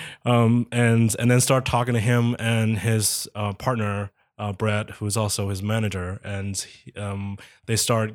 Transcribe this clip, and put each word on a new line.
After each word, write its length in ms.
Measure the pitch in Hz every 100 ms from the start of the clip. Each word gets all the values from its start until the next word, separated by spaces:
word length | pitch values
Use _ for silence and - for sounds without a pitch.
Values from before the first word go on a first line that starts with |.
| - - 120
Um, 420 | 120 117 120 120
and, 440 | 120 120 117 113 -
and 140 | 120
then 100 | 123
start 240 | - 131 127
talking 300 | 120 123 120
to 40 |
him 360 | 107 120 120 123
and 400 | 113 113 110 110
his, 500 | 113 110 104 - -
uh, 200 | 104 104
partner, 580 | 98 131 120 104 101 101 _ _ -
uh, 140 | 107
Brett, 380 | 98 107 104 -
who's 260 | - 104 113
also 320 | 104 - 98
his 140 | 95
manager, 580 | 104 110 107 92 90 98
and, 400 | - 98 101 95 - - - -
um, 440 | 101 98 101 101 - _ -
they 100 | 110
start, 380 | - 113 107